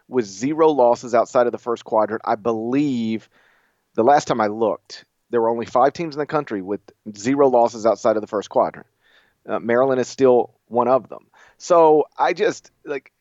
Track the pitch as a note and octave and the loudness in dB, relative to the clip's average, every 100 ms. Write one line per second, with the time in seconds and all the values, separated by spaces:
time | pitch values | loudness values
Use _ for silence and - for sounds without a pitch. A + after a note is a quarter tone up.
0 | _ B2+ G#2 F#2+ C3 D#3 E3 C#3+ A#2+ A#2+ | _ -4 -4 -6 -4 2 2 4 2 2
1 | B2+ A#2 G2+ C3 A#2+ A2 A#2+ A#2 - A2 | 0 0 0 0 0 -2 -6 -8 -4 -2
2 | B2 A2 - A#2 G#2+ A2 A2+ C3+ D3 B2 | -2 -4 -4 -4 -4 -4 -4 -2 -2 -2
3 | A2+ A2 - _ _ _ _ _ _ - | -4 -6 -10 _ _ _ _ _ _ 0
4 | A2+ D3 - B2+ G#2+ G#2+ A2 - _ - | 2 2 2 -2 -2 -2 -2 -2 _ -20
5 | _ _ _ A#2+ A2+ A#2 A2+ B2 C3+ - | _ _ _ -2 0 -2 -2 0 0 0
6 | E3 C#3+ C#3+ D#3 C#3+ G#2 F#2 G2+ _ _ | -8 -8 -6 -6 -4 -8 -6 -8 _ _
7 | A2 G#2 G#2+ C#3 C#3 B2 A#2 A#2 A2 G2+ | -18 -8 -2 2 4 4 2 0 -2 0
8 | A#2 G#2+ G#2 G#2 G2 B2+ F#2 - - _ | 0 -2 -4 -6 -4 -2 -2 -4 -18 _
9 | _ _ _ _ - G#2 G#2 A#2+ C3+ B2+ | _ _ _ _ -10 -6 -2 0 2 0
10 | A#2+ - C3 B2 - _ _ A2+ A#2+ C3 | -4 0 4 4 0 _ _ -2 0 0
11 | G2 G#1+ - _ _ _ - F3 D#3+ D3+ | -2 -18 -20 _ _ _ 0 4 6 4
12 | - - D3+ F3 G3+ - - _ D#3 C#3 | 0 -2 -4 -2 -4 -4 -12 _ -12 -12
13 | - _ | -14 _